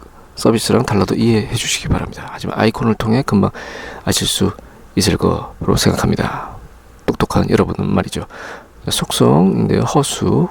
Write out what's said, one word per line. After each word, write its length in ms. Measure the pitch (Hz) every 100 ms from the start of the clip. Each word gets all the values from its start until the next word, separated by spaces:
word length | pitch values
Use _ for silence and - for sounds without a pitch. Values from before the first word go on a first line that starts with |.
| - - -
서비스랑 500 | - 120 113 - 101
달라도 300 | 127 101 98
이해해 400 | - 113 110 -
주시기 340 | 117 - - -
바랍니다. 400 | - - - -
하지만 280 | - - -
아이콘을 360 | 110 - 117
통해 280 | 107 110 117
금방 280 | - 101 98 - - - - -
아실 220 | - - 95
수 240 | - 95 - - - -
있을 240 | - 90 87
거로 580 | 90 85 - - - -
생각합니다. 800 | - - - 78 - - - - - - - -
똑똑한 460 | - - - 92 92
여러분은 420 | 110 90 90 98
말이죠. 320 | 98 95 - - - - - - -
자, 60 | -
속성인데요. 920 | - - - 123 143 190 113 110 -
허수, 680 | 117 151 139 - - 127 175